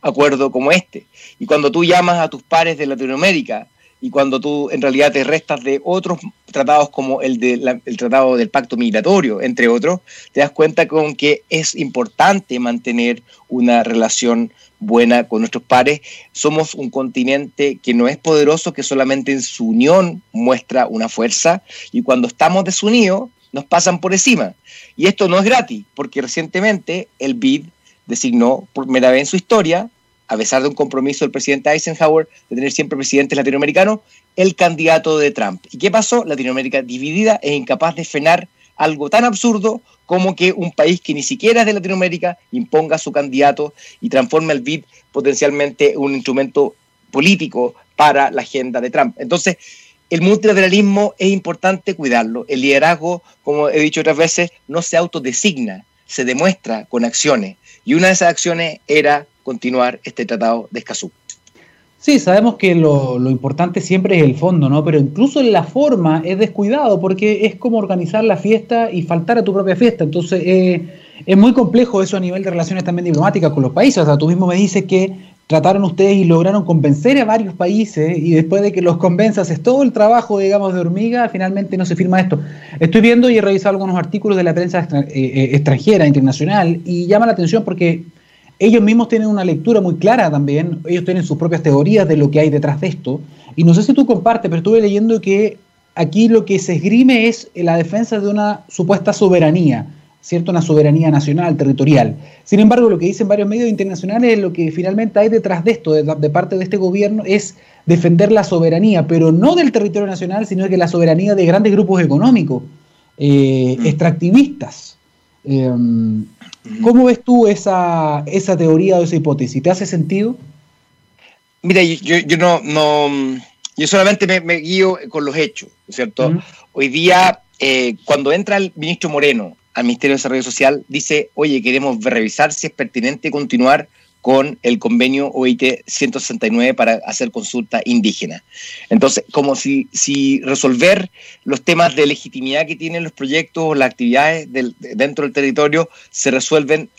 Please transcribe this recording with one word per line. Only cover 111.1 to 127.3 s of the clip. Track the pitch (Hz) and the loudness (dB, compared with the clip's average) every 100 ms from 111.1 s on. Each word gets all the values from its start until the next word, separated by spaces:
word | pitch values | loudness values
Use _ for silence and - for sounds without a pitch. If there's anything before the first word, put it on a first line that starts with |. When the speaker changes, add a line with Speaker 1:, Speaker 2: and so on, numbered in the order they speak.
| 160 202 | 2 2
Speaker 2:
de | 196 170 | 2 4
grandes | 247 214 | 4 4
grupos | 202 185 185 | 4 2 2
económicos, | 165 156 240 233 143 123 - - _ _ _ - | 2 2 4 4 2 -4 -8 -20 _ _ _ -2
eh, | 143 139 135 131 127 123 | 2 4 4 2 0 0
Speaker 1:
Mm. | 156 | -2
Speaker 2:
extractivistas. | 151 165 - 175 240 277 - - - - _ _ _ _ _ | 0 0 0 4 4 4 -2 -14 -14 -20 _ _ _ _ _
Em, | 139 135 127 123 120 113 110 107 151 - - - | -2 0 0 0 0 0 0 -4 -6 -16 -20 -20
Speaker 1:
Mm. | 220 220 | -12 0
Speaker 2:
¿cómo | 226 240 247 | 4 6 6
ves | 240 | 4
tú | - 247 220 | 2 4 4
esa, | 202 202 185 175 165 156 147 147 | 2 0 0 0 0 0 -2 -2
esa | 196 190 175 | -2 0 2
teoría | 160 160 190 180 | 4 4 4 2
o | |
esa | 170 165 | 2 0
hipótesis? | 165 151 123 139 | 0 -2 -2 -2
¿Te | 160 | -2
hace | 185 196 | -2 -2
sentido? | 175 143 196 220 247 - - _ _ _ _ _ _ _ _ _ _ | -4 -2 -2 -2 -6 -14 -20 _ _ _ _ _ _ _ _ _ _
Speaker 1:
Mira, | 175 190 | 0 2
yo, | 170 160 | 2 0
yo, | - 170 | -2 0
yo | 151 160 | 0 0
no, | 175 165 | 2 2
no, | 139 151 151 147 143 139 131 131 - _ - - | 0 0 2 2 0 -2 -4 -6 -12 _ -14 -6
yo | 151 | 0
solamente | 196 190 202 190 | 2 2 2 0
me, | 185 | 0
me | 165 170 | -2 -4
guío | 160 185 190 175 131 | -2 0 0 -2 -6
con | 151 143 | -6 -4
los | 156 | -4
hechos, | 151 - - _ - | -4 -6 -20 _ -12
¿cierto? | - 113 - 131 | -8 -6 -2 -2
Speaker 2:
Ujú. | 170 - - _ | -2 -6 -20 _
Speaker 1:
Hoy | - 135 | -4 -4
día, | 143 175 180 - | 0 4 4 4